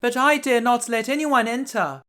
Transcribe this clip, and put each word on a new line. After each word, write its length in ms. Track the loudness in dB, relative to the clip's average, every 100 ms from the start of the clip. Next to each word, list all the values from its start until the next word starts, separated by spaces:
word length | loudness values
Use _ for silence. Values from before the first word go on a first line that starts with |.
but 160 | -2 0
I 220 | 2 2
dare 220 | 2 2
not 280 | 2 0 0
let 200 | -4 -2
anyone 400 | -2 2 2 2
enter. 540 | -2 -4 -4 -4 -6